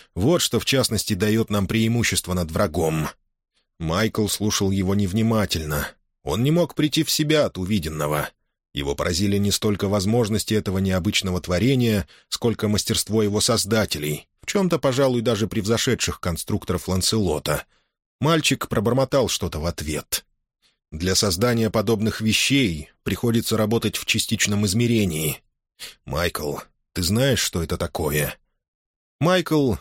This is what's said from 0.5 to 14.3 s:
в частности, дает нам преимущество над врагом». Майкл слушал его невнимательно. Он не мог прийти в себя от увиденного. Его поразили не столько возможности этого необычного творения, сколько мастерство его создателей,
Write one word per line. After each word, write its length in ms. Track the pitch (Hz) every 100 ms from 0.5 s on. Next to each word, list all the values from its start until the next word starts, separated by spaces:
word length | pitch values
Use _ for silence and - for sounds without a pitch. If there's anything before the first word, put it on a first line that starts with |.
| 113
в 60 | -
частности, 500 | 135 117 107 - 98
дает 340 | 107 110 113
нам 160 | 104 92
преимущество 680 | 110 113 117 113 85 - 90
над 160 | 82
врагом». 580 | 87 104 80 80 80 76 - _ _ _ _ _ -
Майкл 480 | 80 87 110 - 104
слушал 420 | - 104 - 98
его 240 | 98 92
невнимательно. 920 | 101 98 107 110 110 98 - 76 73 - - _ _
Он 200 | - 107
не 80 | 131
мог 240 | 170 170 -
прийти 280 | 151 160
в 60 | 156
себя 360 | - 151 156 113
от 120 | -
увиденного. 720 | 92 107 78 78 73 76 71 - _ _ _
Его 200 | 71 71
поразили 440 | 71 95 87 101 101
не 140 | 101
столько 360 | - 110 98 98
возможности 680 | 104 95 117 110 107 -
этого 240 | 107 98 95
необычного 640 | 95 92 92 - 95 90
творения, 640 | - 90 117 135 117 104 90 - _
сколько 380 | - 117 107 107
мастерство 560 | 104 - 104 - 110
его 180 | 104 104
создателей, 840 | - 113 95 110 98 78 76 76 -